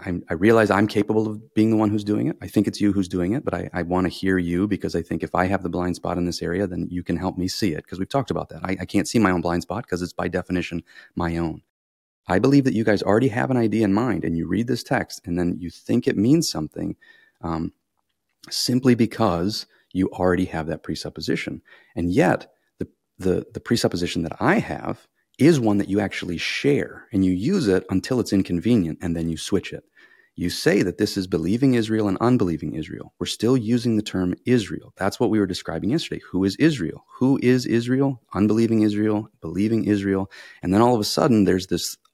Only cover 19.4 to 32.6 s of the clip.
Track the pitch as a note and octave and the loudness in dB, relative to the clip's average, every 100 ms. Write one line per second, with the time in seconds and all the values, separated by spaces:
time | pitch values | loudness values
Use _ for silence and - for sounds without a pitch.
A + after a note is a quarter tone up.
19.4 | F#2 A2 - _ _ F2+ F#2 - F2+ F2+ | -2 -4 -10 _ _ -2 -2 0 2 2
20.4 | F#2 E2 D#2 D#2 - D#2+ - - D#2+ - | 0 -4 -6 -8 -8 -8 -10 -8 -4 -4
21.4 | - F#2 - - _ - F2 G2 F3+ - | -4 -10 -14 -20 _ -6 0 2 2 2
22.4 | - _ _ - - _ _ - F#2 F2 | -4 _ _ -12 -12 _ _ -4 0 0
23.4 | - - - A#2 A#2 - E2+ - E2 - | -2 -8 -2 0 0 -2 -4 -4 -4 -2
24.4 | B2 G#3 - - - - _ _ _ - | 0 0 -2 -6 -8 -10 _ _ _ 2
25.4 | C3+ D3+ A2+ G#2 G2 G2 G2 - F2+ E2 | 4 4 4 2 2 0 -2 -4 -6 -6
26.4 | - - C#3 C3+ - - - G2 F#2 F#2 | -4 -2 0 0 -2 -10 -4 0 2 2
27.4 | B2 G3 G#2+ F#2 - F#2+ - B2+ G2 G2 | 0 0 2 2 2 -2 0 -2 0 0
28.4 | F#2+ F2 A2 A#2+ E2 - E2+ E2 E2 D#2 | 0 0 2 2 2 -4 -4 -4 -4 -6
29.4 | - F#2+ - - - _ - _ _ - | -2 -2 -2 -12 -16 _ -20 _ _ -8
30.4 | F2 - D#3 G3 F#2 - G#2+ G2 F#2 F2+ | -6 -2 2 2 2 0 -2 -2 -2 -2
31.4 | E2 A#2 C3+ A#2+ A2 A2 G#2 G2 A#2 B2 | 0 2 2 2 0 0 0 0 2 2
32.4 | F#2+ D#2 | 2 -2